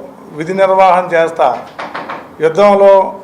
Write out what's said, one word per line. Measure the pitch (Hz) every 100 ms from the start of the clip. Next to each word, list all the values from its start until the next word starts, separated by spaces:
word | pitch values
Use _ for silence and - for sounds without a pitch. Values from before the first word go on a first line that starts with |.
| - - -
విధి | 151 165
నిర్వహణ | 190 190 190 190 180 180
చేస్తా | 165 165 - 139 113 - - - - - - - -
యుద్ధంలో | 160 160 208 196 196 196 185 -